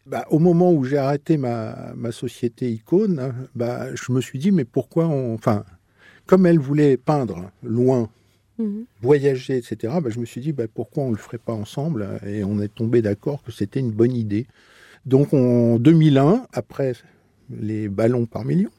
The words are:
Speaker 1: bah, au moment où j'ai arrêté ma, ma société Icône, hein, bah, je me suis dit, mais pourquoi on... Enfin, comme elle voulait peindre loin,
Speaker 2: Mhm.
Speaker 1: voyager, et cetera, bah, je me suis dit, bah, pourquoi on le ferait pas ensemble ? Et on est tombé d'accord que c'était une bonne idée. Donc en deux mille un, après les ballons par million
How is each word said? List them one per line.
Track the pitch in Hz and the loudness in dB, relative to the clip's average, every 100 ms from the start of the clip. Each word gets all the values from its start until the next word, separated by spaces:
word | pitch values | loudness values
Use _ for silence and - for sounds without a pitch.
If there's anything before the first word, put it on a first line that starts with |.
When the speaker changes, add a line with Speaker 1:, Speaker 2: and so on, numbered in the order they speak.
| - | -10
Speaker 1:
bah, | 127 127 | -8 0
au | 156 | 2
moment | 175 170 180 | 4 4 4
où | 165 | 2
j'ai | 127 143 | 0 0
arrêté | 135 143 - 160 | 0 -2 -2 -2
ma, | 120 117 110 117 - - | -2 -4 -6 -10 -14 -10
ma | 120 | -10
société | 120 123 - 120 - 127 | -8 -10 -6 -6 -4 -6
Icône, | 110 - 175 214 165 | -6 0 0 2 -2
hein, | 131 123 131 113 | -4 -8 -12 -6
bah, | 120 123 120 131 | -6 -6 -8 -10
je | - | -4
me | 127 | -4
suis | 123 131 | -2 -4
dit, | 165 | 0
mais | 190 127 | 0 0
pourquoi | - - - 165 | -4 -2 -2 0
on... | 143 127 | -2 -4
Enfin, | 113 - 104 - _ _ _ - _ - | -2 0 -2 -4 _ _ _ -20 _ 2
comme | 190 180 | 4 6
elle | 170 | 4
voulait | 135 147 147 127 | 2 2 4 4
peindre | - 151 120 87 92 - | 2 -2 -2 -6 -12 -14
loin, | 123 113 127 131 110 - _ _ _ - | -4 0 2 2 -2 -8 _ _ _ -8
Speaker 2:
Mhm. | 220 202 240 _ | -6 -6 -12 _
Speaker 1:
voyager, | 117 147 139 131 131 131 | 2 2 2 -2 -2 -6
et | |
cetera, | 120 107 113 160 | -6 -8 -4 -4
bah, | 135 | -4
je | 110 | -6
me | 117 | -8
suis | - | -8
dit, | 139 | -8
bah, | 139 113 | -6 -6
pourquoi | - 117 - 131 | -8 -8 -6 -4
on | |
le | 107 | -4
ferait | - 120 | -8 -12
pas | - | -8
ensemble ? | 110 104 - 151 135 101 104 104 | -8 -8 -6 -6 -6 -6 -10 -8
Et | 104 | -6
on | 98 104 | -4 -4
est | 101 | -4
tombé | - 113 123 | -6 0 2
d'accord | 107 104 - 143 | 2 -2 -4 -8
que | - | -10
c'était | - 104 135 | -8 -6 -4
une | 127 | -4
bonne | 107 120 | 0 0
idée. | 123 110 101 127 _ _ _ _ _ 139 | 0 -4 -4 -6 _ _ _ _ _ 0
Donc | 135 143 | 2 4
en | 147 123 120 117 117 | 2 4 4 4 4
deux | 123 | 6
mille | 165 156 135 | 6 6 6
un, | 143 226 247 | 6 4 0
après | - 117 - 135 120 _ _ _ _ - | -8 -8 -4 -4 -4 _ _ _ _ -16
les | 120 110 107 107 | -10 -6 -6 -4
ballons | 101 113 123 117 | 0 2 2 -2
par | - 123 | -6 -2
million | 156 202 | -2 -2